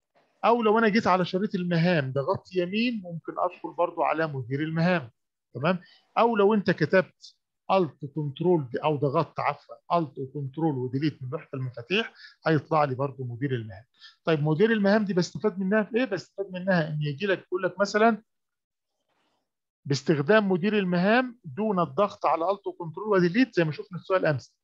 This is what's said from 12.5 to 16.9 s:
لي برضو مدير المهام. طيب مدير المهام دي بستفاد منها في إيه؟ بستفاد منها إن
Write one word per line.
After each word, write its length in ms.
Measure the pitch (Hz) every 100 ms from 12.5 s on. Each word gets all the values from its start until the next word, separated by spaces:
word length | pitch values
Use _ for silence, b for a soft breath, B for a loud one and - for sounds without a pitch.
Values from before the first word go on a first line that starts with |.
| 156 - 156
لي 120 | 147 123
برضو 280 | 139 127
مدير 320 | 127 117 139 123
المهام. 280 | 110 101 - _ B B
طيب 200 | - 160
مدير 280 | 151 156 220
المهام 340 | 226 196 220 202
دي 80 |
بستفاد 460 | 180 170 - 214 175
منها 240 | 190 214
في 140 | 208 220
إيه؟ 80 | 262
بستفاد 460 | 180 - - 196
منها 360 | 180 185 180
إن 120 | 160